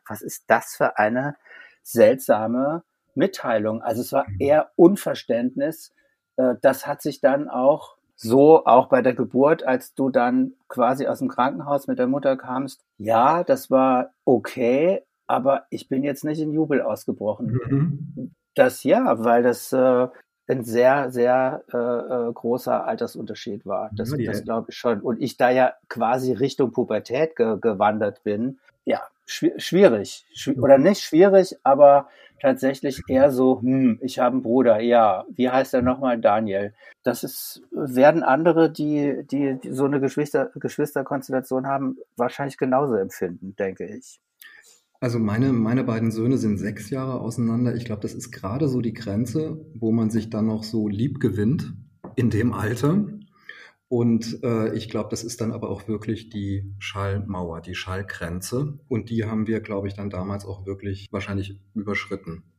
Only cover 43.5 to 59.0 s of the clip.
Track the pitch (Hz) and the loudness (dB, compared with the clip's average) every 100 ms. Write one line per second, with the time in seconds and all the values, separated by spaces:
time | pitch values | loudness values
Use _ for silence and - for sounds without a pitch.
43.5 | 98 98 92 92 104 - - _ _ - | -6 -6 -6 -12 -14 -18 -20 _ _ -20
44.5 | - - _ _ - 127 117 107 110 135 | -20 -20 _ _ -8 -4 -2 -2 0 2
45.5 | 117 110 127 120 113 113 110 113 131 110 | 2 0 0 0 -2 -2 0 0 0 0
46.5 | 95 98 101 - 135 131 127 104 123 113 | -2 -4 -8 -8 -8 -6 -6 -6 -4 -2
47.5 | 113 123 117 120 104 104 - - - 95 | 0 0 -2 -6 -8 -8 -10 -14 -12 -8
48.5 | 127 147 127 113 - 101 101 123 160 156 | -4 -2 -2 -4 -6 -6 -4 -4 -4 -6
49.5 | 160 - 113 113 113 110 113 107 110 110 | -10 -14 -6 -2 0 0 -2 -4 -4 -2
50.5 | 110 - 113 107 101 117 - 117 98 104 | -4 -4 -4 -2 -2 -4 -2 -2 0 0
51.5 | 165 - - - _ - - 120 104 120 | 0 -4 -12 -20 _ -10 -2 0 0 -2
52.5 | 101 104 120 147 202 202 - - _ - | -2 -4 -2 0 0 -2 -8 -20 _ -20
53.5 | - - _ - 123 120 113 113 - 127 | -20 -20 _ -4 0 2 0 -2 -6 -2
54.5 | 113 110 113 - 110 104 113 113 - 110 | -2 -2 -4 -6 -6 -6 -8 -10 -8 -6
55.5 | 107 110 104 - 104 - 107 - 101 98 | -6 -8 -8 -6 -8 -6 -8 -8 -8 -6
56.5 | 98 98 101 - 101 98 101 104 92 87 | -6 -8 -12 -12 -6 -4 -4 -6 -8 -8
57.5 | 82 90 90 92 95 98 - 85 90 - | -10 -12 -12 -8 -8 -8 -10 -8 -8 -6
58.5 | 120 151 - - 113 | -6 -6 -8 -6 -6